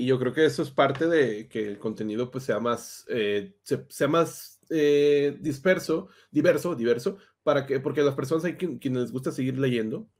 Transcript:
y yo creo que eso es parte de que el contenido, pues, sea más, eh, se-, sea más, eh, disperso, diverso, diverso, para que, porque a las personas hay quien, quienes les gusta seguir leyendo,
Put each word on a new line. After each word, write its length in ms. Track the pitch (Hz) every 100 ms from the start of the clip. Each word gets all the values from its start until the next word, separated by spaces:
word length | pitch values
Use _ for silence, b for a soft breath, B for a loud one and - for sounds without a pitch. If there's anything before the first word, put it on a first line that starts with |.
y 20 | 127
yo 100 | 127
creo 120 | 123
que 120 | 143
eso 180 | 156 -
es 80 | 139
parte 380 | - 139 135 165
de 400 | 160 120 107 113
que 180 | 113 104
el 120 | 101
contenido, 520 | 113 107 107 107 123
pues, 140 | 131
sea 160 | 131 107
más, 440 | 120 117 - - -
eh, 480 | 120 104 101 98 _
se-, 200 | - 135 -
sea 180 | - 143
más, 540 | 165 151 - - - -
eh, 640 | 156 147 147 147 143 143 143
disperso, 680 | 151 131 185 180 - 165 190 b b
diverso, 460 | - 175 151 175 135
diverso, 420 | 117 120 196 190 B _
para 240 | 151 139 135
que, 140 | 135
porque 220 | 147 147
a 20 |
las 100 | 143
personas 300 | 135 135 160
hay 100 | 170
quien, 240 | 165 180 120
quienes 240 | 135 127
les 80 | 117
gusta 220 | 123 156
seguir 260 | 135 131 131
leyendo, 500 | 135 117 110 175 -